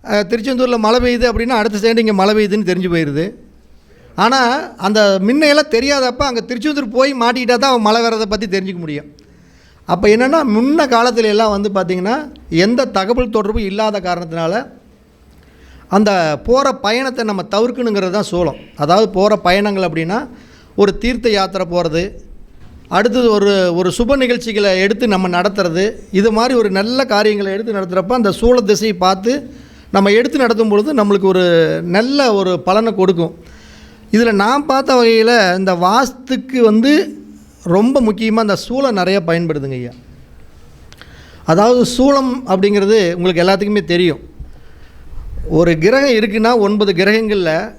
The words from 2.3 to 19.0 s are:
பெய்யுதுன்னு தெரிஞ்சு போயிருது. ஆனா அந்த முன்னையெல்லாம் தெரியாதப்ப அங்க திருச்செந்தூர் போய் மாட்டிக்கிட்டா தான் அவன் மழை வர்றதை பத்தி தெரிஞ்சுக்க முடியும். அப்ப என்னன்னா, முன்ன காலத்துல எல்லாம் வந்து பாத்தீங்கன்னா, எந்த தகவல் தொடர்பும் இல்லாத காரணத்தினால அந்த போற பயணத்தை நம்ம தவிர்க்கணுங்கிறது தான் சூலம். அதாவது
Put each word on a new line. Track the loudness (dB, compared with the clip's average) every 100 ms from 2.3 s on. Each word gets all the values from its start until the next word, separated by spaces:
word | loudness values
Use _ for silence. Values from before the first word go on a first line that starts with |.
| 2
பெய்யுதுன்னு | 0
தெரிஞ்சு | 0 -2 -2 -2
போயிருது. | -2 -2 -4 -6 -8 -20 -20 _ -20 _ -20 -16 -2
ஆனா | 0 2 0 -2 -6 -6
அந்த | -2 2 2 2 0
முன்னையெல்லாம் | 2 2 2 2
தெரியாதப்ப | -2 0 0 -2 -2
அங்க | -4 -4
திருச்செந்தூர் | -6 -6 -4 -4 -4
போய் | 0 0
மாட்டிக்கிட்டா | 2 0 0 0 2
தான் | 2
அவன் | 2
மழை | 2 2
வர்றதை | 0 -2 -4
பத்தி | -4 -4
தெரிஞ்சுக்க | -4 -6 -8
முடியும். | -8 -10 -12 -20 -20 -20 _ -20 -20 _ -4
அப்ப | 0 2
என்னன்னா, | 2 2 2 2 0
முன்ன | 2 2
காலத்துல | 2 2 2 0
எல்லாம் | 0 2 0 0
வந்து | -2
பாத்தீங்கன்னா, | -2 -2 -4 -2 -4 -6 -16 -4
எந்த | 0 2 0 -2
தகவல் | -2 -2 -2 0
தொடர்பும் | -2 -2 -4
இல்லாத | -4 -2 -4 -4
காரணத்தினால | -4 -6 -6 -4 -2 -4 -6 -20 -20 _ _ _ -20 -20 -20 -20 -20 -20 -2
அந்த | 0 2 2 0 -4
போற | 0 0 0
பயணத்தை | -2 -4 -4 -4 -6 -6
நம்ம | -6 -4
தவிர்க்கணுங்கிறது | -2 -2 -2 -4 -2 -2
தான் | -4
சூலம். | -4 -2 -2 -4 -18 -8
அதாவது | 0 2